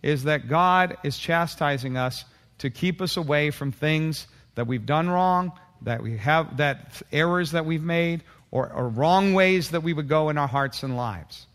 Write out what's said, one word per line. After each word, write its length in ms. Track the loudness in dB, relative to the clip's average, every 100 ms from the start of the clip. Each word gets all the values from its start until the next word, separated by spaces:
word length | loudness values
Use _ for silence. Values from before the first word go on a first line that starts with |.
is 220 | 0 0
that 240 | 0 -2 0
God 480 | 2 4 4 2 -2
is 140 | -8 -6
chastising 760 | 0 0 0 0 0 0 -2 -2
us 280 | -2 -4 -14 _ _ _
to 120 | -8
keep 300 | -2 -2 0
us 160 | -2 -2
away 340 | 0 2 2
from 220 | -2 -6
things 540 | -2 0 2 0 -4 -10 -20 _
that 120 | -6 -4
we've 200 | -4 0
done 220 | 0 2
wrong, 440 | 2 2 2 0 -8 -20 _
that 200 | -6 -6
we 140 | -4 -4
have, 380 | 2 2 2 0
that 460 | -2 -2 -10 -18 -4
errors 400 | 0 2 2 0
that 140 | -2 -2
we've 160 | -2
made, 400 | 0 0 0 -2 -8 -20 _
or, 220 | -4 -2
or 160 | -2 -4
wrong 460 | 0 4 4 6
ways 360 | 6 4 4 0
that 120 | -2
we 100 | -2
would 160 | -2 0
go 200 | 2 2
in 100 | 0
our 100 | 0
hearts 340 | 0 -2 -4
and 140 | -6 -4
lives. 500 | -4 -6 -12 -20 -20